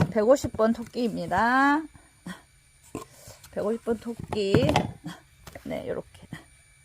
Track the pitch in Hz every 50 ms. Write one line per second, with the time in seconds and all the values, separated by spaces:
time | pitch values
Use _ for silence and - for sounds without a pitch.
0 | 165 - - 220 208 233 285 277 - 240 - - 220 226 233 240 233 - - 233
1 | 247 220 170 180 170 160 175 190 220 240 254 262 277 285 285 320 320 285 - -
2 | - _ _ _ - - - - - _ _ _ _ _ _ _ - - - -
3 | - - - - - - - - - - - - 170 208 233 233 - 233 233 208
4 | - 233 233 - - - - 214 196 196 202 226 262 240 - - - - - -
5 | - - - - - _ _ - - - - - - - - 71 - - 87 -
6 | - - - - - - - - - _ _ _ _ _ _ _ _